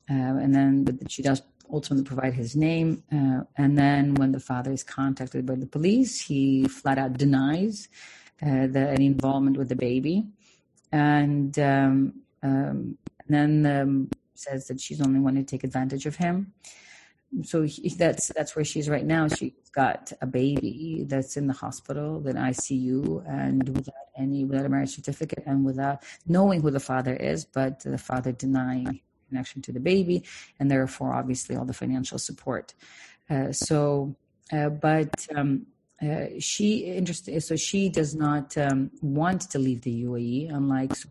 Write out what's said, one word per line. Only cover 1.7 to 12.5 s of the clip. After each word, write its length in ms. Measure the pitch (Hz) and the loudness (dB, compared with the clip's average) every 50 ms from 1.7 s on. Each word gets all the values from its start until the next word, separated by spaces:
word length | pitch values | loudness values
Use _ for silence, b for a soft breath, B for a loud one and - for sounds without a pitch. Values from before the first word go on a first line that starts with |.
| 151 | -4
ultimately 320 | 151 - - 143 135 135 | -4 -2 0 0 0 0
provide 300 | - 127 131 131 131 123 | 0 -4 -2 -2 -2 -2
his 200 | 127 117 117 135 | -2 -4 -2 0
name. 480 | 147 156 160 165 165 165 160 156 - - - 151 | 2 2 2 2 2 2 0 0 -2 -4 -4 0
Uh, 300 | 147 135 135 131 131 - - - | 2 2 2 2 0 -2 -6 -2
and 200 | - 143 139 143 | 2 4 4 6
then 380 | 143 139 143 143 143 139 143 139 | 6 4 4 4 4 4 2 4
when 180 | 139 135 135 135 | 4 4 2 2
the 60 | 131 | 0
father 320 | - - 131 123 127 135 | -2 -4 -4 -4 -2 -4
is 140 | 135 127 - | -4 -6 -6
contacted 640 | - - 139 135 135 135 - 131 131 - 131 127 | -10 -6 -2 -2 -2 -2 -2 -6 -6 -4 -6 -4
by 80 | 127 131 | -2 -4
the 120 | 127 131 | -4 -6
police, 540 | 131 - 147 160 190 214 254 262 220 - - | -6 -4 0 2 4 4 4 4 2 0 -8
he 480 | - - 147 135 135 135 135 135 131 135 | -4 -2 0 2 4 4 4 4 2 2
flat 300 | - - - 139 135 135 | 0 -2 0 0 2 2
out 160 | 135 127 127 | 0 -2 0
denies, 720 | 127 143 143 139 135 135 139 156 175 196 226 202 - - - B B B B B B B B B - 151 | 2 4 4 4 4 4 2 2 2 0 -2 -2 -6 -12 -18 B B B B B B B B B -4 -2
uh, 240 | 147 135 131 135 | 0 2 2 2
the, 200 | 131 131 135 135 143 | 2 2 2 2 2
any 160 | 139 135 139 | 2 4 4
involvement 500 | 139 139 131 - 135 135 139 139 135 135 | 4 4 2 2 0 2 2 2 2 2
with 120 | 139 135 123 | 2 0 -2
the 80 | 127 | -2
baby. 500 | 127 127 120 123 131 135 156 175 208 220 - - b b b b b b b _ _ _ - - | -2 0 0 0 0 0 0 0 0 -2 -4 -10 b b b b b b b _ _ _ -2 2
And, 640 | 147 147 147 147 147 147 143 147 143 143 139 143 147 | 4 4 6 6 4 4 4 2 2 0 0 0 2
um, 640 | 143 139 135 139 135 135 135 135 135 - - - - _ _ - - | 2 4 4 4 4 4 4 4 2 2 -2 -8 -20 _ _ -6 -2
um, 560 | 139 | 0